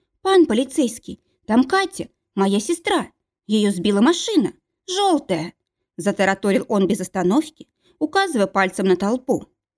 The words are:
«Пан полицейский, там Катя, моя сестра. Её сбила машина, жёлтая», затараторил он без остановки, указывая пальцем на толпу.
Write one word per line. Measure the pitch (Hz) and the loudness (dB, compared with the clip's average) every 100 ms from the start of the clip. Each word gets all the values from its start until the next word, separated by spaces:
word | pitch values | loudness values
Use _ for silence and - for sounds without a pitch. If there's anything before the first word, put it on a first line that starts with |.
| _ _ | _ _
«Пан | 381 381 320 | 2 4 4
полицейский, | 226 269 - 240 - - - _ _ - | 2 -2 0 -2 -2 -16 -20 _ _ -2
там | 226 | 0
Катя, | 262 381 370 - - _ _ | 2 0 -2 -6 -14 _ _
моя | - 196 202 | -2 0 0
сестра. | 214 339 - 359 - _ _ _ - | -2 -4 -2 -2 -4 _ _ _ -4
Её | 214 208 | 0 0
сбила | 190 185 202 | 0 0 2
машина, | 247 339 - 392 196 - _ _ - | 4 2 0 0 -2 -4 _ _ -8
жёлтая», | 370 403 311 - 170 170 - _ _ _ - | -2 0 0 0 -6 -6 -14 _ _ _ -8
затараторил | 175 202 190 196 208 226 - | -4 0 0 0 0 0 0
он | 208 185 | 0 0
без | 185 | -2
остановки, | 180 190 175 247 320 - - _ _ - | -4 -4 0 0 0 -6 -20 _ _ -8
указывая | 302 392 392 262 190 | -4 -2 -2 0 -2
пальцем | 196 185 208 190 | 0 -2 0 0
на | 180 | 2
толпу. | 202 247 - 202 - _ _ | 0 -4 -2 -4 -6 _ _